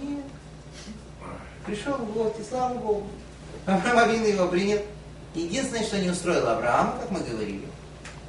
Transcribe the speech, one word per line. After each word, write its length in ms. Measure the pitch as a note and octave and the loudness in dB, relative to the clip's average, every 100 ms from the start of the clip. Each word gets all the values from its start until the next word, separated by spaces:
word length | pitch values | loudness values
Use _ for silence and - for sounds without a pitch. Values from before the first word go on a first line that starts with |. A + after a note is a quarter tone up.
нет. 240 | C#4+ C#4+ C#4 - - - - - - - - - - - - - - | -6 -6 -8 -14 -16 -16 -16 -16 -14 -14 -14 -14 -12 -12 -12 -12 -6
Пришел 320 | G#3 C#4+ C4+ | -4 -2 -2
в 140 | A3 | -2
гости, 300 | G#3+ A3 A3+ G3+ | 0 0 0 -4
слава 240 | B3+ B3+ | 0 0
Богу. 340 | B3 G#3+ G3+ - - - - - - - | 0 0 0 0 -10 -14 -14 -14 -8 2
Авраам 340 | F#3+ G3+ A#3+ | 2 6 8
Авину 260 | A#3 A3+ A3 | 8 6 4
его 220 | G3 F3+ | 4 4
принял. 340 | F3 G3 G#3 - - - - - | 4 4 2 0 -10 -14 -16 -8
Единственное, 500 | E3 E3+ A#3 - A3+ | -4 -2 0 0 0
что 160 | G#3 G3 | 0 2
не 100 | F3+ | 2
устроило 480 | E3+ F3 - - - | 2 2 4 4 4
Авраама, 420 | - B2+ - - | 4 4 4 0
как 120 | - | -2
мы 100 | F#3 | -2
говорили, 460 | - A2 G#2 G2 - - - - - - | -2 -2 -2 -4 -8 -12 -14 -14 -14 -14